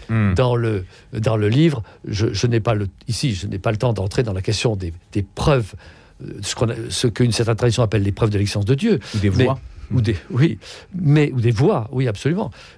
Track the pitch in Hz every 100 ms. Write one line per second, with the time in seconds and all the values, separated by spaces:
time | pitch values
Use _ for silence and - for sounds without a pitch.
0 | - 113 101 92 127 120 113 101 92 -
1 | - 117 110 110 104 123 165 113 - -
2 | - 104 110 98 120 117 110 107 98 -
3 | - - 143 92 101 101 117 107 123 104
4 | 98 - 117 92 92 104 123 101 90 82
5 | _ 107 98 - 160 139 101 - - -
6 | - - - - 101 - 113 117 - -
7 | 123 - 123 110 113 110 120 110 110 110
8 | 98 - 110 104 101 107 101 135 226 156
9 | - 107 98 92 127 135 - - - 131
10 | 110 101 - 123 165 107 - - - 175
11 | 165 151 147 131 117 104 160 170 107 127
12 | 127 104 135 175 220 - -